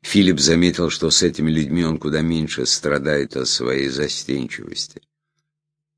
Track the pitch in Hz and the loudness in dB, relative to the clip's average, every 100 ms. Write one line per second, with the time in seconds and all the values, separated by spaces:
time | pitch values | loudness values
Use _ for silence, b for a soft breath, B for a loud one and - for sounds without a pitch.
0 | - 101 92 80 78 82 87 87 82 - | 2 4 6 4 4 4 4 2 -2 0
1 | 80 - 87 - 80 80 71 85 85 78 | 0 2 2 0 0 0 0 0 0 0
2 | 78 76 82 82 76 - 64 - 76 71 | -2 0 0 0 -2 -4 -2 -2 0 0
3 | 71 73 69 67 65 - 62 65 69 65 | 0 0 -2 -4 -2 -2 0 0 -2 -2
4 | 73 - - 67 62 - 50 - - - | -4 -4 -4 -4 -4 -10 -12 -10 -10 -12
5 | _ _ _ _ _ _ _ _ _ | _ _ _ _ _ _ _ _ _